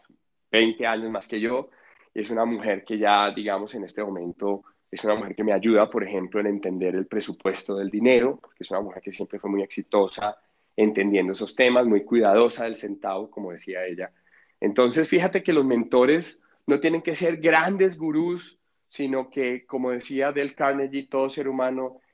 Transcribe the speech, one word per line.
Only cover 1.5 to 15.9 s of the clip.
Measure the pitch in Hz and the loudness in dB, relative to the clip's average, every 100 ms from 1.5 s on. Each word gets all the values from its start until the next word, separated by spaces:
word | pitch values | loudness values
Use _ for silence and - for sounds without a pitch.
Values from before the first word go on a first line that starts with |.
| 123 - _ _ _ _ | -4 -8 _ _ _ _
y | 110 | -10
es | 104 | -4
una | 113 | -2
mujer | 117 110 107 95 | -2 -2 -2 -4
que | - 110 | -4 -2
ya, | 104 104 104 | 4 4 2
digamos, | 107 104 98 104 | -2 -4 -4 -6
en | 117 | -10
este | 95 - | -10 -8
momento, | 104 92 87 - 101 98 - _ - | -8 -6 -8 -6 -4 -4 -8 _ -16
es | 95 | -6
una | 107 | -2
mujer | 107 101 95 | -2 -2 -4
que | |
me | 107 | 0
ayuda, | 98 113 107 110 | 2 4 4 4
por | 117 | 0
ejemplo, | 95 95 92 107 | -4 -6 -4 -2
en | 104 | -2
entender | 101 92 92 90 92 | -2 -4 -4 -2 -2
el | 95 | -4
presupuesto | 107 101 87 95 95 - 98 | -6 -6 -4 -4 -4 -6 -6
del | 98 | -4
dinero, | 104 123 123 127 - | 2 6 6 4 -2
porque | - - | -12 -18
es | - | -8
una | 95 | -6
mujer | 101 92 | -6 -10
que | 101 | -14
siempre | 95 95 101 | -10 -10 -8
fue | 101 | -4
muy | 101 | -4
exitosa | 98 - - 104 95 - 104 - _ _ _ | -4 -8 -2 0 0 -2 -6 -8 _ _ _
entendiendo | - 107 98 101 98 92 | 0 2 2 2 2 0
esos | 98 104 | -2 -6
temas, | - 123 123 120 | 2 4 4 4
muy | 104 | 2
cuidadosa | - 120 104 107 117 117 | 2 2 6 6 4 2
del | 117 110 | -8 -6
centavo, | 104 101 101 95 104 | -10 -8 -6 -6 -8
como | 110 95 | -10 -12
decía | 87 - 92 | -12 -12 -8
ella. | 92 87 92 _ _ _ _ - | -8 -8 -12 _ _ _ _ -4
Entonces, | - 127 123 151 156 | -2 4 4 4 2
fíjate | 180 185 190 | 2 2 -2
que | 185 | 2
los | 156 135 | 2 4
mentores | 117 113 | 2 2